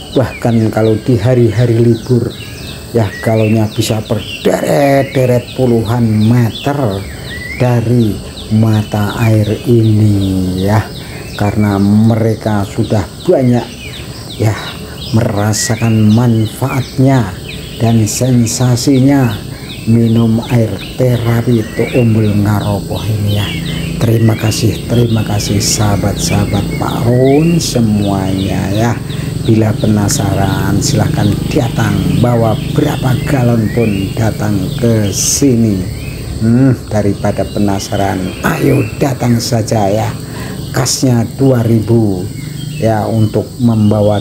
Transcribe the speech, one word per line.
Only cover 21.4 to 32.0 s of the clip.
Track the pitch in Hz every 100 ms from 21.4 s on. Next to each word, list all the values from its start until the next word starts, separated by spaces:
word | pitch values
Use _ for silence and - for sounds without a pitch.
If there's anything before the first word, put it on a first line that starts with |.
| 113 117 104 -
Tok | 117 139
Umbul | 117 110 107
Ngaropoh | 101 104 104 104 101 85 -
ini, | 101 107 101 101
ya. | 101 - - - - -
Terima | 110 110 113
kasih, | 107 110 - 110 - -
terima | 117 120 110
kasih | 107 104 - 107
sahabat-sahabat | - - 107 101 101 - - 101 101 101 - -
Pak | - -
Run | 117 123 131 143 165 170
semuanya, | - 123 113 104 101 98 95 95 95 95 95
ya. | 101 117 120 - - - -
Bila | - 110 110 104
penasaran, | 104 107 101 - 98 98 95 95 95 98
silahkan | - 104 101 - 104 98 -
datang, | - 120 - 107 101